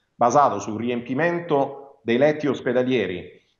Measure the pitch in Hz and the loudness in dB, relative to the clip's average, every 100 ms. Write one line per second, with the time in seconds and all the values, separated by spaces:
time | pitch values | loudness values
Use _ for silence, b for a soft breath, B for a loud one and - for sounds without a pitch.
0 | _ _ 120 135 135 101 104 107 120 120 | _ _ 4 6 4 2 -6 -6 -4 -4
1 | 117 131 170 170 170 143 131 - - - | -4 -2 -2 -2 -2 0 0 -6 -18 -10
2 | 113 117 147 151 143 113 131 123 127 127 | -2 2 4 2 -2 -2 0 0 0 0
3 | 95 90 80 b b | -2 -6 -12 b b